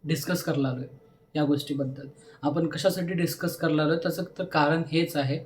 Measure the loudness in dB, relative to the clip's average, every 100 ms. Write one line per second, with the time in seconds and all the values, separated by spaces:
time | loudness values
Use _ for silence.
0 | -2 -2 0 -2 0 0 0 -2 -8 -14
1 | -20 _ _ 0 2 2 0 -4 -4 -6
2 | -14 -18 -20 -4 -2 0 0 2 2 2
3 | -2 0 0 0 -4 0 0 2 2 2
4 | 0 -4 -6 -6 -2 2 4 2 2 0
5 | 2 0 0 -2